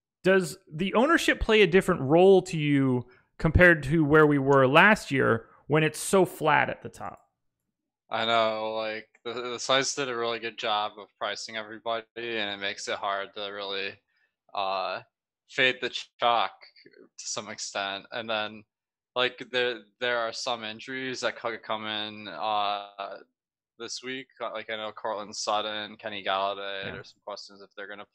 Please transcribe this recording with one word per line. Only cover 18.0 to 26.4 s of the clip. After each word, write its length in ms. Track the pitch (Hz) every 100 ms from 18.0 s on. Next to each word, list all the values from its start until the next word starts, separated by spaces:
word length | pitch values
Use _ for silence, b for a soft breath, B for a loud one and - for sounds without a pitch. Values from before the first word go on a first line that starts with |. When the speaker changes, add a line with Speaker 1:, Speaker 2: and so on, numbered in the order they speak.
| -
Speaker 2:
And 180 | 120 113
then, 340 | 110 107 107 _ _ _ _ _ 123
like, 280 | 123 123 123
there, 280 | 123 123 113 104 _
there 200 | 123 120
are 140 | 113
some 300 | 113 131 117
injuries 580 | 107 113 - 131 131 120
that 180 | 117 -
could 220 | 117 110
come 220 | - 110 107
in, 420 | 107 107 107 104
uh, 920 | 78 107 107 101 101 101 101 98 101 - _ _ _ _ _
this 240 | 117 -
week. 240 | 123 131 131 _
Uh, 120 | 113
like, 160 | 107 104
I 80 | 110
know 140 | 107
Cortland 440 | - 113 101 104 110
Sutton, 600 | - 107 107 107 104 110
Kenny 260 | 110 101
Golladay, 640 | 98 95